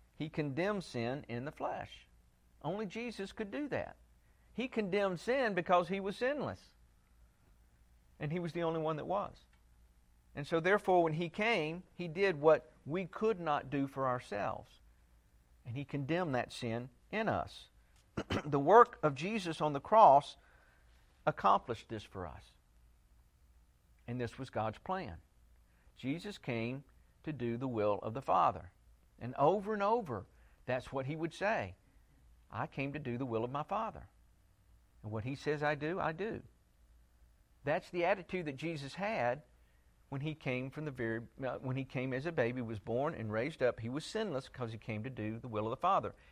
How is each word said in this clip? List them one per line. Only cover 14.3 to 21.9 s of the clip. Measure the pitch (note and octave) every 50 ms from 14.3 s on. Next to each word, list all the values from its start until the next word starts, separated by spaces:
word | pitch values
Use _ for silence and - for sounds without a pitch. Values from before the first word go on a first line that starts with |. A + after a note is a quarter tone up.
| G3+ G#3 - - - - - - - - - - - - - - - - _ _ _ - _ _ - - -
And | B2+ A2+
he | C3+ C#3
condemned | - - C#3+ C#3+ C3 D#3+ F3 F#3 E3 C3
that | B2 A2+ - -
sin | - - A#2 A2+ A#2 B2 B2+ - _ _ - -
in | G#3 A3+ G3+
us. | A#2+ F2+ - - - - - - _ - - _ _ - _ _ _
<clears throat> | - - - - - -
The | D3+ C#3+ C#3+
work | C#3+ D3+ F#3+ A#3 A#3 - - - -
of | D3+ C#3
Jesus | C3 D#3 F#3+ A3 A3+ F#3 F3 D#3+ -
on | D#3+ D3+ D3
the | C#3
cross | - - - A3 G#3+ E3 C3+ C#3+ C#3+ - - - - - - - - - - - - - - - - - _ _ -
accomplished | - D3+ - - G3 - - - - A#2 - -
this | -